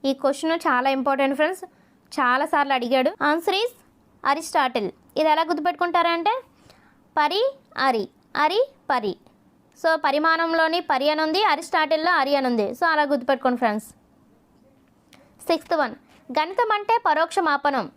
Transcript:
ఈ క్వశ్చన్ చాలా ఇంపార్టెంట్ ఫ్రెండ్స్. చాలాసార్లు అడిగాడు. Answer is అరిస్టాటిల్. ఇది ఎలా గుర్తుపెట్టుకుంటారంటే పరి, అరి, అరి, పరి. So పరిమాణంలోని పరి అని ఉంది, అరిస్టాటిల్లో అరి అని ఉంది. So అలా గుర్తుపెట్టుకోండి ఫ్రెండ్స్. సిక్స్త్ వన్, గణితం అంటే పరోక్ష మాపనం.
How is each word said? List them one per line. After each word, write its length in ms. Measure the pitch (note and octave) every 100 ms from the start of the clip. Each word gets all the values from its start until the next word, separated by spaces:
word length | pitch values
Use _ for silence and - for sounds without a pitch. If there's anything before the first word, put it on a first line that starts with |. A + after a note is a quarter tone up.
| C4+
ఈ 20 | C4+
క్వశ్చన్ 340 | C#4 C#4+ D#4+ E4 E4
చాలా 200 | B3 C4 C4+
ఇంపార్టెంట్ 400 | C4 C4+ C4+ C#4
ఫ్రెండ్స్. 240 | D#4 F#4 F#4 _ _ _ _ -
చాలాసార్లు 580 | B3+ B3 D4+ D4+ C#4 C4
అడిగాడు. 320 | A#3+ C4 B3+ G4+ C#4+
Answer 260 | D#4+ E4 F#4+
is 100 | A#4+ - _ _ _ _ -
అరిస్టాటిల్. 580 | C#4+ D#4 E4 C4 B3 G3 - _ -
ఇది 80 | D#4
ఎలా 100 | D4+ E4
గుర్తుపెట్టుకుంటారంటే 840 | F4 E4 F4 F4 F4 E4+ E4+ E4+ B4+ - _ - - _ _ _ -
పరి, 240 | D4+ F#4 C5 C#5 _ - C4+
అరి, 180 | A#3 G3 _ _ -
అరి, 160 | D4+ F#4+ C#5 - _
పరి. 240 | C4 G#3+ - _ _ _ _ _ _
So 60 | E4 D#4+ D4+
పరిమాణంలోని 760 | C#4+ D#4+ E4 E4 E4 D#4+ E4+ -
పరి 160 | C4+ C#4+
అని 80 | D4+ D#4
ఉంది, 140 | D#4+ G#4+
అరిస్టాటిల్లో 600 | D4+ - E4+ D#4 D#4 D#4+ E4+
అరి 140 | C#4 C#4+
అని 60 | C4
ఉంది. 140 | A#3 G3+ A#3+
So 40 | E4
అలా 140 | D#4 D4
గుర్తుపెట్టుకోండి 480 | C#4+ B3 C4+ C4 B3
ఫ్రెండ్స్. 240 | A#3 G#3 - - _ _ _ _ _ _ _ _ _ _ _ - _ _ -
సిక్స్త్ 260 | E4 - E4
వన్, 120 | B3+ G#3+ _ - _ C4
గణితం 320 | D#4 G4 A4+ G#4
అంటే 180 | G4+ A4+
పరోక్ష 340 | A#4 D4+ D#4+ - E4
మాపనం. 380 | C#4+ C#4+ C4+ E3+